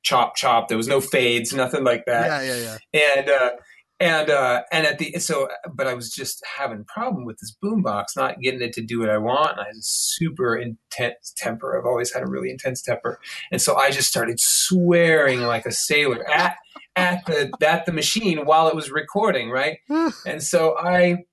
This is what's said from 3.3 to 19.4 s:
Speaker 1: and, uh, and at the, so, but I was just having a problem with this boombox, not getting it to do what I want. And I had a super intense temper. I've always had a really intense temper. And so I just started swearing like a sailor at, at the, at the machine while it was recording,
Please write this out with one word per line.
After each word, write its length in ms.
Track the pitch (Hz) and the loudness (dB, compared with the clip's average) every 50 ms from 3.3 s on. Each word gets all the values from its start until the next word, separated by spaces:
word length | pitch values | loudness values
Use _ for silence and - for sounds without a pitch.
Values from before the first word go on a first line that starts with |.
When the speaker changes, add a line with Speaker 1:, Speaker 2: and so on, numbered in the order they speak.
| 139 135 127 123 123 - - - - _ _ _ _ _ | 4 4 4 0 0 -6 -14 -20 -20 _ _ _ _ _
Speaker 1:
and, 280 | 185 170 160 156 151 151 | 2 2 2 2 2 2
uh, 340 | 147 139 131 123 123 120 - - | 2 4 4 2 2 0 -2 -2
and 160 | 165 160 156 | -2 0 2
at 100 | 147 - | 0 0
the, 140 | - 160 147 - 180 | -2 -6 -6 -4 -6
so, 300 | - - 160 139 135 131 - - - 175 147 | -4 -2 -2 -2 -2 -4 -6 -12 -12 -12 -6
but 120 | - 131 | -4 -4
I 80 | 131 123 | -4 -4
was 160 | 123 120 110 | -6 -8 -12
just 320 | - 143 127 - - - - - - | -10 -10 -8 -10 -10 -10 -12 -14 -8
having 220 | - 143 123 113 104 | -8 -6 -6 -8 -10
a 40 | 107 | -14
problem 400 | - - 214 233 254 202 135 123 | -12 -8 -6 -4 -4 -4 -6 -8
with 120 | 113 107 - | -10 -12 -14
this 140 | - 107 104 _ | -16 -18 -14 _
boombox, 540 | - 208 226 208 - 110 104 101 101 - - | -6 -2 0 0 0 0 -2 -4 -6 -6 -4
not 240 | 135 135 131 - - | -2 -2 -4 -4 -2
getting 220 | 123 131 127 127 | -4 -4 -2 -2
it 100 | 120 117 - | -6 -6 -6
to 80 | 120 | -8
do 180 | 113 110 117 117 | -8 -6 -4 -2
what 100 | 113 107 | 0 0
I 80 | 107 | 0
want. 340 | 107 110 120 127 143 156 147 | 0 0 0 2 2 2 0
And 80 | - 107 | -2 -4
I 60 | 101 | -8
had 100 | 104 107 | -10 -10
a 60 | 110 | -10
super 760 | - - - - - - - - 170 160 - - - 117 113 | -6 -6 -4 -2 -2 -4 -2 -2 -4 -4 -2 -2 -2 0 0
intense 760 | 117 - 117 113 _ _ _ - - 123 - - _ _ - - | -2 -4 -8 -10 _ _ _ -6 -4 -4 -6 -6 _ _ -14 -12
temper. 420 | - - 117 113 113 135 135 - | -6 -6 -6 -6 -6 -6 -4 -4
I've 80 | 120 - | -2 0
always 280 | 120 123 120 123 123 - | 0 0 0 -2 -4 -4
had 100 | - 131 | -6 -6
a 40 | |
really 220 | 127 127 135 127 127 | -4 -6 -6 -6 -8
intense 320 | 131 131 - 135 127 - | -8 -6 -6 -6 -6 -6
temper. 380 | - - 120 - - 120 - - - - - - - - | -4 -4 -6 -4 -4 -8 -8 -8 -14 -16 -14 -14 -10 -6
And 100 | - 123 | -2 0
so 140 | - 147 - | 0 2 2
I 160 | - 135 139 | 2 2 2
just 160 | 139 135 120 | 2 2 0
started 320 | - - 117 113 117 117 117 | 0 0 0 -2 -2 -2 0
swearing 1000 | - - - - - - 185 185 175 175 170 170 170 165 160 156 143 135 127 123 | 0 2 2 2 2 2 2 4 6 6 6 6 6 6 6 6 6 4 2 2
like 240 | 120 120 117 113 - | 0 0 0 0 -2
a 60 | 117 107 | -4 -4
sailor 520 | - - - 151 147 147 139 120 117 - - | -4 -2 2 2 2 2 2 0 -2 -2 0
at, 260 | 151 160 180 180 180 - - _ - - - _ _ | 2 2 2 2 -2 -4 -18 _ -20 -20 -20 _ _
at 300 | 185 185 180 180 185 - | 0 0 2 0 -2 -2
the, 260 | - 156 147 139 127 - - | -2 0 0 0 -2 0 2
at 240 | 151 156 170 190 - | 2 4 4 2 0
the 60 | 185 | -4
machine 540 | 170 156 147 - - 226 226 190 160 151 143 | -2 -2 -2 0 -2 0 0 0 0 0 2
while 240 | 147 156 160 160 160 | 4 6 6 6 4
it 60 | 151 | 2
was 140 | 160 147 139 | 0 -6 -4
recording, 600 | 135 151 147 - - 202 220 208 160 127 | -4 -6 -6 -2 -2 0 0 2 0 0